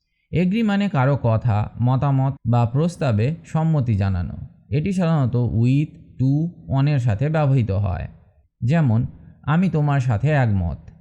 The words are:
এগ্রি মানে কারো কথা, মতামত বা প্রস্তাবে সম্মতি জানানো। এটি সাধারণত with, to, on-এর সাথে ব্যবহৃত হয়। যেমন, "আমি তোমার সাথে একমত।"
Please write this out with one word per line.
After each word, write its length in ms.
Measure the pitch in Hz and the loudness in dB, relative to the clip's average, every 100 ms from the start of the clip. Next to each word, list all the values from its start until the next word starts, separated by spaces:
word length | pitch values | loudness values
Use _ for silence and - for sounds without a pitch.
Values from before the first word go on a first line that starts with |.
| _ _ _ | _ _ _
এগ্রি 300 | 156 180 226 | -2 0 0
মানে 260 | 214 196 202 | 0 0 0
কারো 300 | 139 131 143 | 0 2 2
কথা, 480 | 120 110 117 104 107 - | 0 0 0 0 -2 -2
মতামত 520 | 123 131 143 135 135 - 113 | 0 0 0 0 0 -2 0
বা 200 | 120 117 | 0 2
প্রস্তাবে 680 | 135 170 - 143 104 123 165 | 0 -2 -2 -2 0 0 -4
সম্মতি 500 | - 160 160 151 120 | -6 -2 0 0 0
জানানো। 400 | 98 98 90 87 - - - _ | 0 0 -2 -4 -8 -14 -18 _
এটি 240 | 151 196 | -4 -2
সাধারণত 440 | 190 165 156 123 123 | 0 0 2 0 0
with, 500 | 120 110 120 139 156 - - - | 0 2 2 2 0 -8 -18 -2
to, 280 | 131 143 170 - 165 135 | 0 0 -2 -6 -4 0
on-এর 200 | 143 143 | 2 2
সাথে 300 | 120 98 147 | 0 0 0
ব্যবহৃত 420 | 156 143 135 104 | 0 2 2 2
হয়। 380 | 98 98 85 - - _ _ _ _ | 0 -2 -4 -8 -14 _ _ _ _
যেমন, 440 | 117 165 131 110 135 - - - | 0 2 2 0 -2 -8 -20 -12
"আমি 280 | - 165 190 | -2 0 0
তোমার 300 | 156 147 139 | 0 0 0
সাথে 300 | 127 104 147 | 0 0 2
একমত।" 480 | 147 117 98 85 - - - | 2 2 0 -2 -6 -14 -20